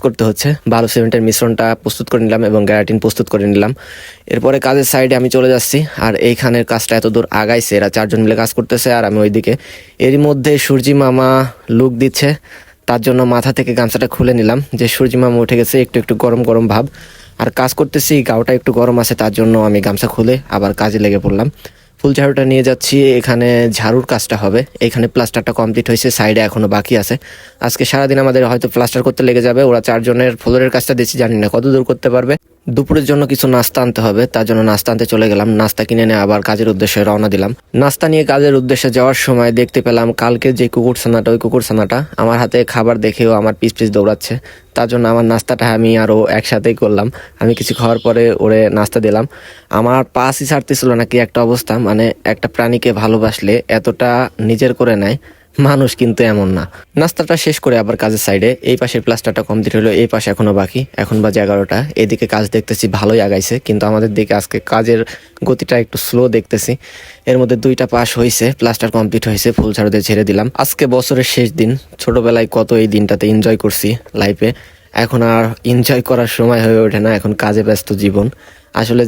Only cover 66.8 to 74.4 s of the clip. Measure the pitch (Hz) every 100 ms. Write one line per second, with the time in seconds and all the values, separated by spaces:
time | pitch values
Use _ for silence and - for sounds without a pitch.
66.8 | - - - - - 127 120 120 131 127
67.8 | 123 120 117 120 117 - 120 135 120 113
68.8 | 113 113 107 110 113 104 120 110 107 104
69.8 | 104 104 98 104 101 98 107 - 135 -
70.8 | 135 127 - 131 123 - 120 - 110 131
71.8 | - - - 120 117 117 113 117 110 113
72.8 | 110 104 104 101 107 107 113 110 107 -
73.8 | 101 120 - 107 101 101